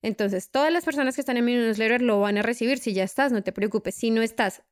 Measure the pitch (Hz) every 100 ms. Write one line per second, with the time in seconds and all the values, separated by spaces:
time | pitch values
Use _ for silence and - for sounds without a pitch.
0 | 214 208 202 190 - 262 302 339 330 285
1 | 262 262 269 240 240 247 233 214 220 240
2 | 247 208 202 202 214 240 233 269 233 190
3 | 190 - 277 233 196 - 208 214 - -
4 | 226 226 226 226 208 - _